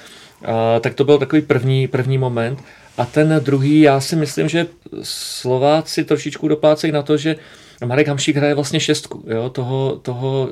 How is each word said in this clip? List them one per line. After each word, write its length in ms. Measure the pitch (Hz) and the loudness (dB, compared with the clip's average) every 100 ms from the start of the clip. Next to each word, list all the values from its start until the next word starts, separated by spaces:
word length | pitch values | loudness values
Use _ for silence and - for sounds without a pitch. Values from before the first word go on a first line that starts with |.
| - - - _ | -20 -20 -20 _
A 360 | - 113 113 117 | -4 0 2 2
tak 140 | 120 | 0
to 100 | - | 0
byl 140 | 135 143 | 4 4
takový 240 | 139 156 | 4 0
první, 460 | 151 127 131 131 131 | 2 0 2 0 0
první 300 | 127 127 135 | -2 -2 0
moment. 400 | 127 117 117 139 - - - - | -2 -2 -4 -6 -12 -20 -14 -6
A 60 | 120 | -2
ten 340 | 151 156 156 | 2 4 2
druhý, 360 | 139 139 139 151 | 2 0 4 6
já 200 | 151 139 | 6 4
si 160 | 135 165 | 0 -2
myslím, 320 | 147 - 156 | -2 -2 -2
že 180 | 165 175 - - - | -2 -4 -8 -18 -14
Slováci 1000 | - - - - 127 127 143 156 - - | -12 -10 -10 -8 -2 2 4 2 0 -4
trošičku 440 | 151 147 151 - 156 | 0 -2 -2 -6 -2
doplácejí 440 | 151 151 151 165 | 2 2 2 0
na 100 | 147 | -2
to, 140 | 139 151 | 0 0
že 200 | 156 156 - - - - | 0 -4 -8 -20 -20 -10
Marek 240 | 120 131 147 | -2 0 2
Hamšík 280 | 139 156 143 | 0 -2 0
hraje 180 | 147 | 0
vlastně 260 | 143 139 160 | 0 -2 -2
šestku, 440 | - 151 - 107 107 | 0 -2 -4 -14 -6
jo, 220 | 113 123 | -6 -4
toho, 480 | 131 123 135 135 - | -6 -4 -2 -2 -4
toho 480 | - 123 135 135 131 | -8 -6 -4 -2 -4